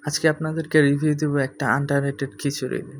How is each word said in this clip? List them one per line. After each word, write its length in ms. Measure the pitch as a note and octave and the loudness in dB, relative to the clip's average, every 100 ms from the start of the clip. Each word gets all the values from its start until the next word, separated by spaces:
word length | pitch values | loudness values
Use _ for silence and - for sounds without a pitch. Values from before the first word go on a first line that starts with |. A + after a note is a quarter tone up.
| - | -4
আজকে 220 | D3 E3 | 0 0
আপনাদেরকে 520 | D3+ D#3 D#3+ D#3 D#3 | 0 -2 -4 0 4
রিভিউ 320 | C#3+ C#3+ D#3 | 4 4 2
দেব 240 | D3 D3+ C#3+ | 0 0 0
একটা 280 | C3 - C3+ B2+ | -2 -2 0 0
underrated 540 | C#3+ C#3+ C#3 C3+ C3+ - | 2 0 0 -4 -8 -4
খিচুড়ি 440 | C#3+ C3+ C3+ - B2+ C3+ | -4 -4 -4 -6 -8 -14